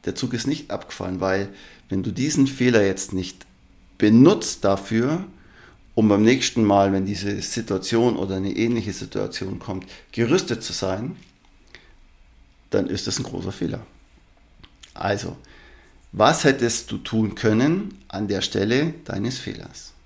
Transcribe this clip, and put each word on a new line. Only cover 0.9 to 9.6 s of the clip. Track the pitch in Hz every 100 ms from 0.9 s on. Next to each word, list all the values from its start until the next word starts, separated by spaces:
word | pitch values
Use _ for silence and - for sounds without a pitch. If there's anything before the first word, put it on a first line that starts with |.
| - 92 92
weil | 95 95 98 - - - _
wenn | 95
du | 107
diesen | - 139 151 135
Fehler | - 123 113 98
jetzt | 92 -
nicht | 95 90 - - _ _ - _ _
benutzt | 107 113 147 208 - -
dafür, | 101 98 - 113 123 165 190 - - - - _ - -
um | 107
beim | 101
nächsten | 110 131 - -
Mal, | 107 101 98
wenn | 98 95
diese | 98 101 101
Situation | - - 110 95 - 117 120 107
oder | 95 95
eine | 98 -
ähnliche | 117 117 104
Situation | 90 - 101 101 - 95
kommt, | 98